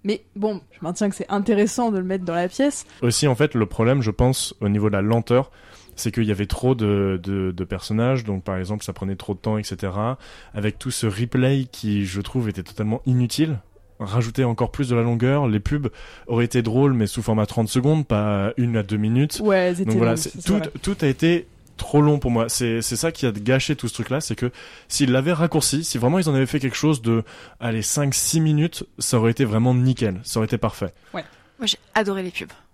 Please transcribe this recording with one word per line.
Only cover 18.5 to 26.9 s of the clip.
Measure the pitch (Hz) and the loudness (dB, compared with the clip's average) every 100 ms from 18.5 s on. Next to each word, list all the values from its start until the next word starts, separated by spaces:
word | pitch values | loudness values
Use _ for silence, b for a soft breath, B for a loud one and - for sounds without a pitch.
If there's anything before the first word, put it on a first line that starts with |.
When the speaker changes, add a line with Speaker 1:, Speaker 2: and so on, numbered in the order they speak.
| - | 0
Speaker 2:
une | 120 113 | 0 0
à | |
deux | 95 107 | 0 0
minutes. | 107 120 147 - | 2 2 2 0
Speaker 1:
Ouais, | 208 190 180 | 2 2 2
c'était | 175 185 | 0 0
Speaker 2:
Donc | 110 | 2
voilà, | 117 | 2
Speaker 1:
long, | 165 | 0
Speaker 2:
c'est, | - | -4
Speaker 1:
c'est | - | -6
Speaker 2:
tout, | - 202 | -2 0
Speaker 1:
vrai. | 156 135 | -2 -6
Speaker 2:
tout | - 196 | -6 0
a | 143 | 0
été | 131 165 170 - - - - | 2 2 2 -2 -20 -20 -14
trop | - 147 | 2 4
long | 147 147 | 6 4
pour | 127 | 2
moi. | 117 113 | 0 0
C'est, | - 120 117 | 0 0 0
c'est | 113 117 | -2 -2
ça | 165 | -2
qui | - 131 | 0 -2
a | |
gâché | 104 104 131 - 143 | 0 2 2 2 -2
tout | 117 | -4
ce | |
truc-là, | - 113 135 | -6 -4 -4
c'est | - 113 | -4 -4
que | 123 B B B B | -4 B B B B
s'ils | - 139 | 0 4
l'avaient | 127 143 | 4 2
raccourci, | 160 170 156 - 143 165 | 2 2 2 0 -2 -2
si | 123 | 0
vraiment | 123 180 | 2 2
ils | 160 | 2
en | 135 | 2
avaient | 131 | 2
fait | 147 | 0
quelque | 135 - | -2 0
chose | 151 | 0